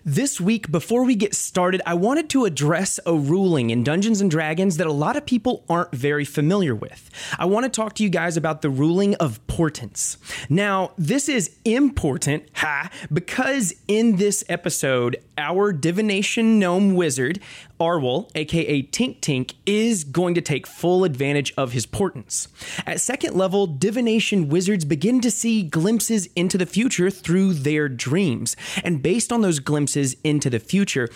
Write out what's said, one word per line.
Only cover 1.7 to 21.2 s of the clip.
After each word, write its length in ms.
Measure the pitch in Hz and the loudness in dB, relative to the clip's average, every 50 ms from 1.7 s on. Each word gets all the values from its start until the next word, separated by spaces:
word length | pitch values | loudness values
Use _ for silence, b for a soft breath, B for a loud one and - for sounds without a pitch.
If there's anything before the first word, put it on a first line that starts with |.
| 185 185 - | 0 0 -2
I 80 | 165 175 | -2 0
wanted 340 | 170 190 233 285 330 320 302 | 0 2 2 2 0 -2 0
to 140 | - 269 240 | 0 2 2
address 540 | 190 147 131 147 147 165 170 196 - - - - | 2 0 0 0 2 2 2 0 -2 -4 -4 -2
a 80 | 175 170 | 0 0
ruling 560 | 151 139 139 170 196 196 180 165 139 120 113 | 0 2 2 2 2 2 2 2 2 2 2
in 140 | 113 123 113 | 2 2 2
Dungeons 380 | 139 156 185 202 226 220 190 | 2 2 2 2 2 2 2
and 100 | 202 190 | 2 2
Dragons 460 | 147 160 156 156 160 180 190 196 160 156 | 2 0 0 0 0 0 0 0 0 0
that 100 | 180 160 | 0 0
a 40 | |
lot 240 | 147 143 151 196 262 | 0 0 0 0 -2
of 120 | 294 294 - | -2 -2 0
people 360 | 254 233 - 254 - - - - | -2 0 0 0 -2 -2 -2 -2
aren't 220 | 165 170 170 - | 0 0 0 -2
very 340 | 147 120 135 143 147 147 143 | -4 -2 0 0 0 0 -2
familiar 480 | 139 - 151 147 156 196 208 185 143 113 | -2 -2 0 2 2 2 2 2 0 -2
with. 380 | 101 - - - - - - B B B B B B | -2 -6 -10 -14 -20 -20 -20 B B B B B B
I 80 | 165 | 0
want 200 | 180 202 226 262 | 2 2 2 2
to 40 | 254 | 0
talk 240 | - 226 220 214 - - | -2 -4 -4 -6 -2 -2
to 60 | 214 | 0
you 60 | 196 | 0
guys 280 | 175 165 165 175 165 165 | 0 0 0 0 -2 -2
about 260 | 147 160 151 151 - | -2 -2 -2 -2 -2
the 80 | 147 | -2
ruling 420 | 135 131 147 160 170 190 202 202 202 - | 0 2 2 2 2 2 2 2 2 2
of 280 | 160 131 110 - - | 0 -2 -2 -6 -8
portents. 720 | - - - 165 151 - - 117 101 - - - - - B B B B B B B | -6 -2 0 0 0 -2 -4 -10 -10 -8 -6 -6 -6 -6 B B B B B B B
Now, 440 | 143 190 208 202 196 190 185 - - - | 0 2 2 2 0 0 -2 -4 -4 -4
this 320 | 156 147 240 285 - 311 | -2 0 0 0 0 0
is 260 | 277 226 165 - - _ _ | 0 0 -2 -4 -8 _ _
important, 840 | 220 220 262 294 262 277 - - 147 123 - - 143 147 156 - - - | 0 2 4 2 2 2 0 -2 -2 -2 0 0 -2 -2 -2 -4 -8 -6
ha, 340 | - 151 156 143 139 160 180 B B B B 147 | -4 -2 -2 -2 -4 -4 -6 B B B B -2
because 580 | 175 - - - 254 262 269 277 277 208 165 - - _ - | -2 -2 -2 -4 -2 -2 0 0 0 -2 -2 -4 -6 _ 0
in 280 | 208 220 233 233 202 | 2 2 4 4 4
this 280 | 175 208 202 202 - - - | 4 2 2 0 -2 -4 -6
episode, 680 | 170 - - 175 - - - 139 131 123 120 120 131 - - _ _ 151 | -6 -4 -4 -6 -4 -2 -2 0 0 2 0 0 -2 -4 -8 _ _ -6
our 340 | 147 151 180 190 202 208 | -4 -2 0 0 2 0
divination 840 | 180 139 147 165 175 208 220 214 196 196 202 - - 233 226 226 226 214 | 0 0 0 0 0 0 0 0 0 0 -2 -2 0 2 4 4 6 6
gnome 380 | 190 175 175 190 208 196 185 | 4 4 4 4 4 4 4
wizard, 440 | 180 175 151 127 131 127 139 185 196 B B B B B B B - | 4 2 2 0 0 0 -2 -2 -4 B B B B B B B -2
Arwol, 520 | 165 165 175 175 131 123 127 165 233 - - | 0 0 2 0 0 0 0 -2 -4 -4 -6
A 100 | 156 156 | -6 -4
K 140 | 151 170 165 151 - | -2 -2 -2 0 0
A 160 | 151 139 135 | 0 -2 -2
Tink 360 | - - - 247 - - - | -2 -4 -2 -2 -4 -4 -6
Tink, 340 | - - 139 127 123 - - - _ | -4 -2 -2 -2 -2 -4 -8 -8 _
is 400 | 202 208 214 220 240 226 180 147 | -2 0 2 2 2 0 -2 -4
going 280 | 139 131 170 180 180 175 | -4 -2 0 0 2 0
to 60 | 170 | 0
take 240 | 156 - 147 135 - | -2 -2 -4 -4 -6
full 380 | - - - - 170 180 185 190 | -10 -8 -4 0 2 2 4 2
advantage 500 | 175 131 127 | 2 0 0